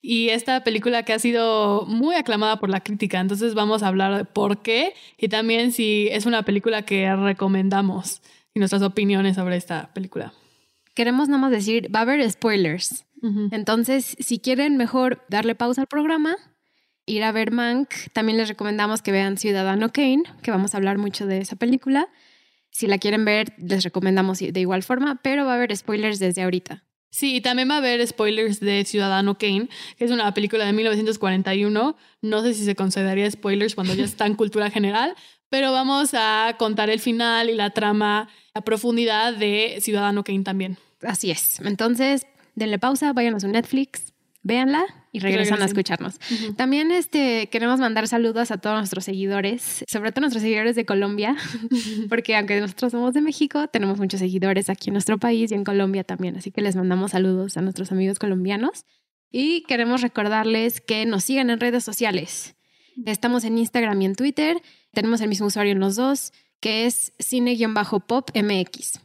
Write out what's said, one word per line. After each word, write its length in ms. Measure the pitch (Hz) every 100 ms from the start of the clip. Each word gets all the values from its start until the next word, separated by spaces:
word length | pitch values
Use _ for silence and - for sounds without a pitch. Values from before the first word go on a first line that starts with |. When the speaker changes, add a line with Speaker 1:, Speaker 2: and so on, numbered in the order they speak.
Speaker 1:
Y 280 | 269 233 233
esta 340 | 226 226 262
película 380 | 254 220 233 240
que 120 | 226
ha 40 | 220
sido 680 | 233 233 226 220 208 202 185
muy 280 | 226 285
aclamada 460 | 349 269 214 214 214
por 80 | 202
la 120 | 190
crítica, 400 | - 208 202 185
entonces 340 | 185 202 233
vamos 280 | 214 208 214
a 60 | 202
hablar 260 | 190 190 202
de 80 | 196
por 340 | - 202 202
qué 320 | - 226 339 - - _
y 120 | 214
también 440 | 214 226 226 240
si 360 | 240 220 214 208
es 160 | 208 220
una 160 | 226
película 400 | 208 202 226 220
que 320 | 208 196 190 190
recomendamos 1040 | 196 190 196 190 190 196 196 190 - - - - _
y 60 | -
nuestras 240 | 190 202
opiniones 540 | 196 196 202 196 196 190
sobre 200 | 180 180
esta 380 | - 165 147
película. 400 | - 190 - 113 - _ _ _ _ _
Speaker 2:
Queremos 340 | - 233 254 285
nada 120 | 285
más 100 | 269
decir, 420 | 233 202 226 -
va 80 | 214
a 20 |
haber 280 | 233 294 233
spoilers. 760 | - 233 208 170 170 - - _ -
Speaker 1:
Ujú. 260 | 233 202 208
Speaker 2:
Entonces, 640 | 214 208 226 233 269 247 -
si 180 | - 226
quieren 380 | - 254 294 277
mejor 480 | 233 262 254 247 -
darle 240 | 202 220
pausa 260 | 226 240 254
al 60 | 269
programa, 500 | 294 302 320 302 370 - _ _ _ _ _ -
ir 180 | 214
a 80 | 220
ver 180 | 214 220
Mank, 380 | 233 240 247 277 - -
también 240 | - 220 220
les 120 | 220
recomendamos 520 | 208 208 208 208 220
que 100 | -
vean 280 | 196 196 196
Ciudadano 520 | 214 196 190 196 220
Kane, 340 | - 277 269 349 -
que 80 | -
vamos 240 | 202 202
a 20 | 208
hablar 220 | 196 202
mucho 280 | 208 196 202
de 120 | 190
esa 180 | 196 196
película. 520 | 233 254 269 277 330 _ _ _ _ _ _
Si 160 | - 214
la 120 | 196
quieren 260 | 208 214
ver, 300 | 214 208 220 -
les 260 | 175 196
recomendamos 540 | 180 190 190 190 190 190
de 220 | 190 180
igual 220 | 185 190
forma, 360 | 190 254 285 262
pero 240 | 269 285 269
va 60 |
a 40 | 247
haber 180 | 240
spoilers 440 | 202 - 208 214 208
desde 240 | 185 180
ahorita. 420 | 185 180 - - _ _ _
Speaker 1:
Sí, 260 | - 277 254
y 40 |
también 300 | 254 247 262
va 40 | 294
a 20 |
haber 260 | 262 240
spoilers 540 | 240 - 214 214 220 202
de 260 | 202 202
Ciudadano 540 | 202 208 196 190 196 202
Kane, 300 | 214 196 240 - - -
que 80 |
es 60 | 240
una 240 | 240 208
película 300 | 202 208 220
de 80 | 202
mil 120 | 214
novecientos 360 | 220 214 220 214
cuarenta 340 | 196 190 190
y 100 | 196
uno. 320 | 208 208 254 311 _ _
No 200 | 214 214
sé 120 | 233
si 100 | 214
se 100 | 202
consideraría 560 | 196 190 196 190 190 208
spoilers 460 | 208 202 196 214 208
cuando 180 | 185
ya 100 | 180
está 220 | - - 208
en 80 |
<laughs> 20 | 208
cultura 320 | 208 214 208
general, 440 | 214 202 214 269 403 - _ _
pero 220 | 269 269
vamos 400 | 262 262 277 285
a 420 | 247 220 214 226 233
contar 320 | 220 214 214
el 80 | 220
final 520 | 233 233 233 226 233
y 40 |
la 160 | 226 208
trama 580 | 202 214 208 208 208 214 - _
a 100 | 214
profundidad 720 | 214 220 240 233 233 214 226
de 440 | 226 208 208 220 208
Ciudadano 440 | 214 208 202 202
Kane 180 | 202 196
también. 340 | 196 190 185 185 _ _
Speaker 2:
Así 280 | - 196 185
es. 300 | 156 - -
Entonces, 640 | 202 202 226 240 262 277 - _ _ -
denle 240 | 220 208
pausa, 320 | 247 269 294
vayan 220 | 254 233 220
a 40 |
su 60 | 196
Netflix, 680 | 220 240 262 277 - - _ _ _
véanla 420 | 190 233 262 294 381 - _
y 60 | 220
regresan 340 | 190 190 214
a 120 | 208 196
Speaker 1:
Regresen. 0 |
Speaker 2:
escucharnos. 480 | 202 190 170 - - -
Speaker 1:
Ujú. 240 | 226 220
Speaker 2:
También, 360 | 208 254 285 311
este, 580 | 359 - 302 269 226 208
queremos 300 | 226 233 262
mandar 300 | 247 220 220
saludos 420 | 233 233 226 233
a 80 | 208
todos 180 | 214 214
nuestros 280 | 202 185
seguidores, 800 | 196 190 196 202 196 240 - - -
sobre 260 | 220 214
todo 80 | 269
a 20 |
nuestros 200 | 294 226
seguidores 340 | 214 214 220 233
de 80 | 226
Colombia, 500 | 196 202 208 208 285 - 233 226
<laughs> 360 | 247 220 214 220
porque 280 | 233 226 220
aunque 220 | 202 202
nosotros 320 | 202 - 247
somos 200 | 240 247
de 80 | 262
México, 480 | 302 285 294 294 302
tenemos 300 | 226 196 196
muchos 220 | 196 196
seguidores 500 | 185 185 190 190 196
aquí 200 | 190 -
en 40 |
nuestro 240 | 202 190 214
país 320 | 240 226 226
y 40 |
en 100 | 202
Colombia 400 | 202 196 196 196
también. 320 | 185 185 180 180
Así 140 | 185
que 120 | 202
les 120 | 202
mandamos 360 | 185 185 180 196
saludos 460 | 185 190 185 196 -
a 40 |
nuestros 320 | 190 185 185
amigos 260 | 190 190 202
colombianos. 640 | 208 185 185 202 254 427 - _ _ _ _
Y 320 | 240 285 339
queremos 380 | 330 240 233 247
recordarles 800 | 247 - 208 220 220 220 226 -
que 240 | - 220 220
nos 180 | 202
sigan 260 | 185 269 254
en 100 | 233
redes 240 | 240 240
sociales. 720 | 233 208 226 185 160 - - _ _ _ _ -
Estamos 400 | 220 214 240 247
en 140 | 220 226
Instagram 420 | 233 247 226 202
y 60 | 190
en 80 |
Twitter. 460 | 196 269 277 302 339 - _ _
Tenemos 280 | - 220 233
el 80 | 214
mismo 180 | 190 208
usuario 240 | 208 202
en 80 | 196
los 160 | 196 196
dos, 360 | 262 277 - _ _ _
que 260 | 220 220 233
es 260 | - - _
cine 360 | - 254 240 240
guion 180 | 226
bajo 260 | 220 208 202
pop 300 | - 240 262
M 260 | - 208 196
X. 400 | 180 - - -